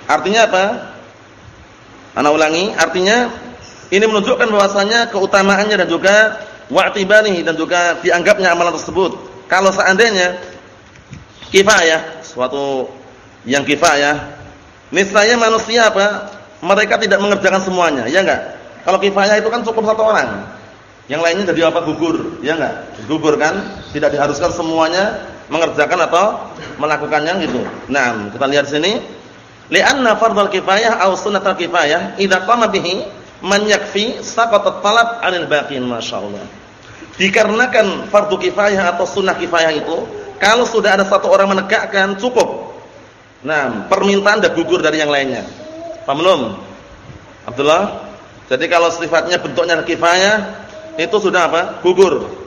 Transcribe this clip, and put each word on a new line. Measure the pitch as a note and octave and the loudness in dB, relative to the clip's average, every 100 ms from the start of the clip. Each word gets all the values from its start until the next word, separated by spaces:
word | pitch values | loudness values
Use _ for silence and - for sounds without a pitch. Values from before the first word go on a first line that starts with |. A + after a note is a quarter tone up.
Artinya | - D3 F3+ A3 | 0 -2 0 2
apa? | G#3+ F#3 G3+ A#3+ - - - - - - - - - - - - - | 2 2 0 -4 -12 -18 -20 -20 -20 -20 -20 -20 -20 -20 -20 -20 -8
Ana | - C#3+ | -2 2
ulangi, | D#3 D#3 D#3+ G3+ - | 2 2 2 -2 0
artinya | D#3+ F#3 F#3+ A#3+ A#3+ - - - - - - | 0 2 2 2 0 -6 -16 -18 -20 -20 -2
ini | F#3+ | 2
menunjukkan | A3 G#3+ G3+ B3 A#3 | 2 2 0 0 2
bahwasanya | G#3 G3 G3+ G3+ A#3 A#3 | 4 2 2 0 0 0
keutamaannya | G3+ F#3+ G3+ G3 G3 G#3 G3+ | -2 2 4 4 2 2 0
dan | E3+ | 0
juga | E3 F#3 G#3 G#3+ G#3+ - - - | 2 4 6 4 0 -14 -20 0
wa'tibarihi, | D#3+ F#3 G3+ F#3+ G#3+ G#3+ F3+ | 2 2 0 4 6 6 0
dan | D#3+ D#3 | -2 -2
juga | D#3+ F3 F3 E3 | 0 2 2 0
dianggapnya | E3+ F3 E3+ G3+ F#3 | 0 2 4 4 4
amalan | E3+ F3 D#3+ | 2 0 -2
tersebut. | - E3 F3+ - - - - | -4 -2 -2 -4 -14 -20 -2
Kalau | F3+ F#3+ | 2 2
seandainya | F#3+ F#3 F#3+ A#3 G3 F3+ F3+ - - - - - - - - - - - | 2 2 4 4 4 0 -2 -12 -18 -20 -20 -20 -20 -20 -20 -20 -20 0
kifayah, | F#3+ G3 G3+ E3 D#3+ D#3+ - | 2 4 2 2 0 -4 -16
suatu | - A#2+ B2+ C#3 C#3 C3+ B2 - - - - - A#2 | -14 -6 -4 -4 -4 -4 -6 -12 -20 -20 -20 -18 -2
yang | C#3 | -2
kifayah, | C3 D3 E3 C#3+ C#3+ D3 - - - - - - - | 0 2 2 2 2 0 -6 -16 -20 -20 -20 -20 -4
niscaya | D#3+ G3 G#3 G#3+ A#3+ | -2 2 2 4 4
manusia | A3 A3 A3 A#3 A3 | 2 2 0 2 4
apa? | G3 G#3 G3+ - - - - | 4 0 -2 -10 -16 -20 -10
Mereka | - G3+ G#3 A3 | 0 2 2 0
tidak | G#3+ G3 | 2 2
mengerjakan | G3+ G3 G3 F#3 | 2 2 2 0
semuanya, | - F#3 E3+ C#3 | 0 2 2 2
ya | A2+ F3 | 0 2
enggak? | F3+ B2 - - - - | 2 0 -4 -14 -18 -8
Kalau | - F#3 | 0 2
kifayah | G3 G3 G3 G#3+ | 2 2 2 2
itu | G#3+ | 2
kan | A#3+ | -2
cukup | A3 A3 G#3+ | -2 -2 0
satu | G#3+ | 0
orang. | A3 G3 B2+ G2+ G2 - - - - - - | 2 2 0 -6 -12 -18 -20 -20 -20 -20 -8
Yang | D3 | -2
lainnya | E3+ F3 F#3+ | 0 0 0
jadi | D#3 E3 | 2 2
apa? | E3 | 0
Gugur, | D#3+ D3+ D#3+ - - - | -4 -2 -2 -2 -6 -6
ya | B2+ D#3+ | -4 -2
enggak? | B2+ - - - A2 | -2 -6 -14 -16 -6
Gugur | D#3 D3+ - | -2 0 2
kan? | D3+ F#3+ G3 - - | 0 -2 -8 -14 -10
Tidak | D3 D3 | -2 -2
diharuskan | C#3 D3 C#3+ F3 | 0 -2 0 -4
semuanya | E3 E3 D#3+ D#3+ F3+ G#3 G#3 - - - | -2 -4 0 0 0 -2 -4 -12 -18 -6
mengerjakan | D3+ D#3+ C3 C#3 F3 D#3 | -2 0 0 0 2 2
atau | E3+ G#3 A#3+ - - - - | 2 2 -2 -12 -14 -16 -6
melakukannya | D3+ D3 D3 D3+ D#3 F#3+ D3+ | -2 -2 -2 -2 0 -2 -2
gitu. | B2 G2 - - | -4 -6 -10 -4
Nah, | C#3 B2 A2+ G2+ | 0 0 -2 -8
kita | A2 C3+ | -4 0
lihat | C#3+ C#3+ | 0 0
sini. | D3 F3 A#3 - - - - - - | -2 -2 -2 -8 -18 -20 -20 -20 -20
Li'anna | - - G#3 C#4+ B3 G3+ | -2 2 2 2 2 2
fardal | A3+ G3+ G3 | 2 2 0
kifayah | F#3+ F3+ G3 A#3 A3+ | 0 0 2 2 2
aw | F#3+ F3+ | 0 0
sunnatal | G#3+ G3 G3 F3 | -2 -2 -2 -2
kifayah | E3+ F3 D3 E3+ F#3+ - | -2 0 2 0 -2 -4
idza | G3 F#3 | -4 -2
qama | F#3 A#3+ G#3+ | 0 2 2
bihi | F#3+ E3 G3 D4 - - - | 0 -2 -6 -8 -14 -20 -12
man | F3+ G3+ | -2 0
yakfi | G#3+ G3 - G3+ A3 - | 2 0 -2 -4 -4 -6
saqata | - - A#3 G3+ F#3 - | -6 -2 2 2 0 -2
talab | G3+ A3+ A#3 - | 0 2 2 0
'anil | F3+ F3+ D3 | -4 -2 0
baqin, | D3 C3+ C3+ | -2 -2 -6
masyaallah. | B2 A#2 G#2 A2+ G#2 G2+ G2 - - - - - - - | -6 -6 -6 -8 -8 -10 -14 -18 -20 -20 -20 -20 -20 -4
Dikarenakan | F#3+ A3 G#3 A3 B3 B3 G3+ D3+ - | 0 2 2 2 2 2 0 -2 0
fardu | G#3 G3+ F3+ | 0 2 -2
kifayah | F3+ F#3+ G#3 F#3+ F3 | -2 0 0 2 0
atau | F3 F3+ | 0 -4
sunnah | G3+ F#3+ | -2 -2
kifayah | E3+ E3+ E3 D#3+ | -2 -2 2 2
itu, | D3+ D3+ E3 - - - - | 0 -4 -6 -6 -12 -14 -2
kalau | G3 A#3 A#3 | 2 2 2
sudah | A3 G3+ F#3+ | 2 2 2
ada | G3 | 4
satu | G3 - | 2 4
orang | G3 G3 F#3+ | 4 4 0
menegakkan, | F#3+ G#3+ - G3 G3 G3 | 0 -2 0 -2 -2 -2
cukup. | B3 A#3 - - - - - - - - - - | 0 2 0 -2 -12 -16 -20 -20 -20 -20 -20 -14
Nah, | C3+ D#3 C3 A2 G2 | -4 -2 -2 -6 -2
permintaan | F#3+ G3 G3 G3+ A3 | 0 2 2 2 2
dah | E3+ | 2
gugur | E3 E3 F3 | 0 0 0
dari | D3+ D#3 | 2 0
yang | D3 | 0
lainnya. | C#3+ C3+ A#2 G2 - - - - - | 0 0 -4 -8 -16 -16 -14 -14 -10
Paham | - C#3+ | -6 0
belum? | F3+ E3 A2+ G2 - - - - - - - - - | 2 2 0 -8 -16 -20 -20 -20 -20 -20 -20 -16 -12
Abdullah? | A#2+ C#3+ E3 G3+ - - - - - - | -2 2 2 0 -6 -16 -20 -20 -20 -4
Jadi | B2+ E3 | -2 0
kalau | - E3 | 0 0
sifatnya | E3 E3 D#3+ E3 F3 | -2 -2 -2 0 -4
bentuknya | D#3+ C#3 E3+ E3 | -2 -2 0 0
kifayah, | E3 D#3 E3+ F3+ G3 G#3+ F#3+ - - - - D#3 | -2 0 2 4 4 2 -2 -12 -16 -18 -14 -6
itu | E3 G#3 | -2 0
sudah | F#3 F3 D#3+ | 2 2 2
apa? | E3 F#3+ - | 0 -2 -2
Gugur. | F3 F3 F#3+ B2+ - - | 0 4 4 4 -6 -14